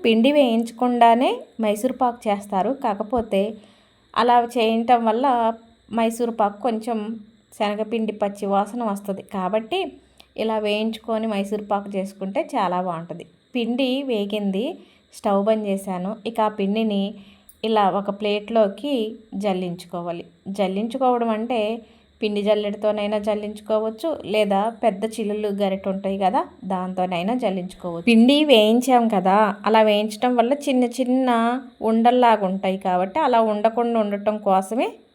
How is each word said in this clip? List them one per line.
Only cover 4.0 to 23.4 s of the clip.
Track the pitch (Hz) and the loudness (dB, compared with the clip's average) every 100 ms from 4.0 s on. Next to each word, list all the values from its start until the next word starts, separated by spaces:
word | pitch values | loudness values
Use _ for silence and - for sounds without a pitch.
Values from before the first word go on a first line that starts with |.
| _ | _
అలా | - 240 240 233 | 0 4 4 2
చేయటం | 240 220 226 233 240 226 | 0 2 2 4 4 4
వల్ల | 220 277 240 226 226 - _ _ 226 | 2 2 2 0 -2 -16 _ _ -2
మైసూర్ | 226 226 233 226 | -2 0 -4 0
పాక్ | 202 202 254 | -2 0 -4
కొంచెం | 220 233 220 208 226 - _ _ - | -4 -4 -6 -6 -10 -16 _ _ -4
శనగపిండి | 208 208 214 226 220 208 | -4 -2 -4 -2 -4 -2
పచ్చి | 202 202 202 | -4 -2 0
వాసన | 196 208 240 226 | 0 0 -4 -4
వస్తది. | 202 202 190 - | -4 -6 -8 -8
కాబట్టి | 196 185 214 220 370 330 - _ _ - - | -6 0 0 0 -4 -4 -10 _ _ -16 -6
ఇలా | 220 220 | -2 0
వేయించుకొని | 208 208 220 220 - 220 226 | 0 0 -2 -4 -4 -2 -2
మైసూర్ | 196 196 208 208 | -2 -2 -4 -2
పాక్ | 202 202 202 | -4 -2 -6
చేసుకుంటే | 196 - 190 220 330 | -6 -8 -6 -4 -2
చాలా | 269 185 180 185 | -2 0 0 -2
బాగుంటది. | 165 170 175 - _ _ | -6 -10 -14 -16 _ _
పిండి | 247 226 247 262 262 269 | -4 -2 0 0 0 -2
వేగింది, | 220 202 214 202 190 269 - - _ _ - | -2 -2 -2 -2 -2 -4 -8 -18 _ _ -6
స్టవ్ | 220 196 202 | 0 2 2
బంద్ | 220 208 | 0 0
చేశాను. | 196 196 180 185 - 240 | -4 -4 -6 -6 -6 -6
ఇక | 226 214 | -2 -2
ఆ | 214 | 0
పిండిని | 196 214 226 202 196 202 - - _ _ 220 | 0 0 0 0 -2 -8 -20 -20 _ _ 0
ఇలా | 220 196 196 | 4 4 2
ఒక | 202 202 | -4 -4
ప్లేట్లోకి | 208 208 208 226 202 196 285 269 214 - - 196 | -2 -2 0 2 2 0 -4 -2 -4 -8 -12 -4
జల్లించుకోవాలి. | 202 185 180 175 - 175 175 170 - _ - 196 | -2 -2 -4 -8 -10 -8 -6 -8 -12 _ -10 -4
జల్లించుకోవడం | 190 196 226 262 254 240 233 214 | -2 -2 -4 0 2 2 0 -2
అంటే | 233 240 214 226 - - _ _ | -2 -2 -2 -4 -12 -20 _ _
పిండి | 214 208 202 | -2 0 2
జల్లెడతోనైనా | 214 208 208 214 208 208 214 208 | 2 0 -2 -2 0 -2 -2 -2
జల్లించుకోవచ్చు, | 208 | -4